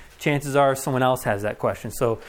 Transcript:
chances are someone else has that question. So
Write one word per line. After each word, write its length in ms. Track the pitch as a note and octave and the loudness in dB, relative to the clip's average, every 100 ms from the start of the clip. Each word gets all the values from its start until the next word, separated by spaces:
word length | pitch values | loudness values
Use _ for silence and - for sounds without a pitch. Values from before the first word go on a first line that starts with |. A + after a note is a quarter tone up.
| - - | -20 -4
chances 360 | D#3+ C#3+ C#3+ C#3 | 0 0 0 4
are 200 | C#3 C3+ | 4 2
someone 260 | - B2+ | -2 2
else 220 | B2+ B2+ | 2 2
has 180 | B2 G#2 | 0 -2
that 160 | G#2 G#2+ | -4 -2
question. 320 | A#2 G2 A2+ | -4 -4 -8
So 280 | - A#2+ A2 | -2 -2 -2